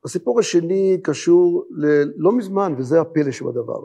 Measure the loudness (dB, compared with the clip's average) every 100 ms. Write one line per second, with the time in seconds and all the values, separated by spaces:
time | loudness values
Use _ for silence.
0 | -8 -6 0 0 2 0 0 0 2 0
1 | -2 -4 4 4 4 0 -6 -4 2 2
2 | 0 0 0 0 -2 -2 -2 -4 0 0
3 | 2 -2 -2 -4 -6 -6 -6 -10